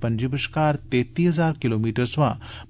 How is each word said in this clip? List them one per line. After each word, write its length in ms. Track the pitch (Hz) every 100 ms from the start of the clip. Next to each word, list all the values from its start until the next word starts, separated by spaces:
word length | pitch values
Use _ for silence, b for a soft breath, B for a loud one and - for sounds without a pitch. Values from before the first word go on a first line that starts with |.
पंजी 240 | 117 113 127
बश्कार 500 | 135 - 160 151 143 -
तेती 360 | 127 123 - 175
हजार 300 | 160 165 151
किलोमीटर 440 | 127 110 113 110 123
सोयां 260 | 151 135 - B B B